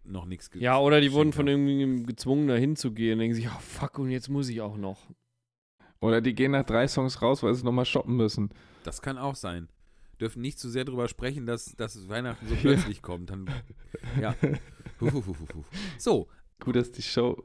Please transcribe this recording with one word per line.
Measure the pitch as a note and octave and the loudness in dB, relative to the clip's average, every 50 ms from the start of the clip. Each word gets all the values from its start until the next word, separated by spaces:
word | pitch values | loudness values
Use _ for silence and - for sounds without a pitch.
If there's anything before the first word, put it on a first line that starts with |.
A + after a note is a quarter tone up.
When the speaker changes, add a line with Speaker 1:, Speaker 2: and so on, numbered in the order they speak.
Speaker 1:
noch | - F#2+ F#2+ F2+ E2+ | -14 -10 -10 -10 -8
nichts | F2+ F#2 E2+ - - | -8 -10 -10 -12 -16
ge- | - F2+ | -8 -2
Speaker 2:
Ja, | B2 B2 C3 C3+ | 2 4 4 6
oder | C#3 C#3+ D3+ D3+ | 6 6 8 6
die | C#3+ C#3 | 6 6
wurden | C3+ D3 D3+ D#3 | 4 4 4 4
Speaker 1:
geschenkt | C#3 | 2
Speaker 2:
von | D3 C#3+ | 2 2
Speaker 1:
haben. | C#3 C#3+ C#3+ C#3 C#3 | 2 4 4 2 2
Speaker 2:
irgendjemandem | C#3 C#3 C#3 C3 B2+ B2 A#2+ | 2 2 0 0 0 -2 -2
gezwungen, | B2+ A#2 - - B2+ C#3 D3 D3+ C#3 | -4 -8 -4 0 0 2 2 4 2
da | B2 | 4
hinzugehen | A#2 C3 D3 D#3 - - B2 G#2+ A2 A2+ A2+ | 4 2 2 0 0 -2 -4 -2 0 0 2
und | A2 A2+ | 2 2
denken | A2+ A#2 A#2 | 2 0 0
sich, | A2+ A#2 | 0 -2
oh | A#2 - - | -4 -6 -8
fuck, | - - - - C#3+ C#3 - C#3+ | -12 -14 -8 -6 -6 -6 -4 -4
und | C3+ B2+ | -4 -2
jetzt | B2+ B2 - C3+ | -4 -4 -4 -4
muss | C#3 C#3+ C#3 B2 | -2 -2 -2 -2
ich | A#2 A2+ | -4 -4
auch | G#2+ G2+ G#2+ | -6 -6 -6
noch. | G#2 G2 F#2+ G2 - - - F3 _ _ _ _ _ _ _ _ _ _ _ _ _ _ _ _ _ | -6 -6 -8 -8 -10 -14 -20 -20 _ _ _ _ _ _ _ _ _ _ _ _ _ _ _ _ _
Speaker 3:
Oder | - A2+ A2+ A2+ | 2 4 4 6
die | A2+ B2+ A2 | 4 2 4
gehen | A2+ C3 C3+ | 4 4 4
nach | C#3 C3+ C3+ | 4 2 2
drei | - A2 A#2 C3 C#3 | 2 4 4 4 4
Songs | - C#3 C3 C3 - - | 2 0 0 0 0 2
raus, | A#2 A#2+ C3+ - B2+ | 2 4 4 4 4
weil | G#2 A#2+ | 2 2
sie | B2+ B2+ | 2 2
nochmal | B2 B2 B2 B2 | 0 2 2 2
shoppen | - - C3+ - A2+ B2 | 2 0 0 0 2 2
müssen. | B2 A2 G#2 - G#2+ G2+ G2+ - - - - - - | 2 2 2 2 0 -2 -2 -4 -10 -20 -20 -20 -14
Speaker 1:
Das | - E2 - - | -12 -10 -10 -8
kann | - C#3 C3+ | -8 -8 -6
auch | B2+ C3 C#3 C3+ | -6 -6 -6 -6
sein. | - - F#2 F2 F2 E2+ - _ _ _ _ _ _ - - - - | -6 -8 -8 -8 -8 -10 -12 _ _ _ _ _ _ -20 -20 -8 -6
Dürfen | A2+ A2+ - A#2+ | -6 -4 -4 -6
nicht | A#2+ C#3 - - | -6 -8 -8 -8
zu | - A#2+ | -10 -6
sehr | A#2 B2+ C3 | -4 -4 -4
drüber | C3+ B2+ B2 A#2+ | -2 -2 -2 -2
sprechen, | A2+ - - A#2+ B2+ C#3 D3 A#2+ | -4 -4 -4 -6 -6 -6 -6 -6
dass, | A#2 A#2+ A2+ - - - | -6 -6 -6 -8 -12 -8
dass | - A2 G#2+ - G#2+ F#2 F#2+ | -8 -8 -8 -8 -12 -12 -8
Weihnachten | G#2 A#2+ B2+ B2 A2+ - - - | -6 -6 -4 -6 -8 -8 -6 -4
so | - | -2
Speaker 3:
<laughs> | |
Ja. | - | 4
Speaker 1:
plötzlich | - C#3 C#3 F#3 - G#2+ G#2 - | 6 6 6 6 4 0 -4 -8
kommt. | - - F2 F2 F2 F2 | -8 -8 -8 -8 -8 -10
Dann, | F#2+ F#2+ F#2+ - C2+ - - - - - - - - - - B2 A#2+ C3+ | -10 -8 -8 -6 -8 -8 -10 -12 -18 -20 -16 -16 -14 -12 -10 -4 -4 -2
ja. | A2 G#2 - - - C3+ D3+ - - | -2 -2 0 0 0 0 0 -2 -6
Speaker 3:
<laughs> | - - - - - - - | -12 -20 -18 -18 -18 -8 -2
Speaker 1:
Huff, | - D3+ C3+ | 0 0 0
huff, | C3+ G2 F#2+ | 0 -2 -6
huff, | E2+ D#2+ D#2+ - - | -8 -8 -10 -12 -14
huff. | D#2+ - - D#3 G3 G3+ F#3+ C#3+ - | -14 -14 -12 -10 -10 -8 -10 -10 -4
So. | - A#3+ F#3 - - - - - - - _ _ | 2 2 2 2 2 -2 -10 -20 -20 -20 _ _
Speaker 3:
Gut, | - B2+ B2 | -4 0 2
dass | B2 A#2+ - | 2 0 0
die | - - | -6 -10
Show | - - - B2 A#2+ B2 - - | -8 -2 0 2 2 2 0 -2